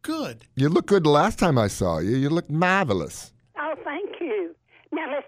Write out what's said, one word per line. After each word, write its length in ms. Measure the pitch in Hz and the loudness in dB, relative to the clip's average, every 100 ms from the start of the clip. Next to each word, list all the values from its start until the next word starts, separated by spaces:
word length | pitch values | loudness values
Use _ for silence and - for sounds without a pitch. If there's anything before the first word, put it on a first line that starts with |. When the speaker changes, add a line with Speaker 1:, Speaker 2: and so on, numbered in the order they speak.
Speaker 1:
Good. 420 | - 320 185 113 - - | -8 -6 -6 -10 -10 -2
Speaker 2:
You 120 | 143 | 2
look 180 | 185 - | 2 4
good 180 | 202 | 4
the 60 | 151 | 6
last 280 | 147 196 - | 4 4 2
time 180 | 185 131 | 2 4
I 120 | 101 | 2
saw 300 | - 92 80 | 0 0 0
you. 180 | 95 131 | 0 0
You 120 | 143 | 0
look 200 | 165 170 | -2 -2
marvelous. 840 | 156 180 196 156 95 67 - - _ _ - | 0 2 2 2 -2 -4 -10 -18 _ _ -8
Speaker 3:
Oh, 160 | 302 294 | -8 -6
thank 360 | 339 302 403 - | -8 -8 -8 -8
you. 340 | 330 220 165 - _ _ - | -6 -4 -6 -10 _ _ -10
Now 180 | 311 294 | -8 -6
let's 160 | 277 | -6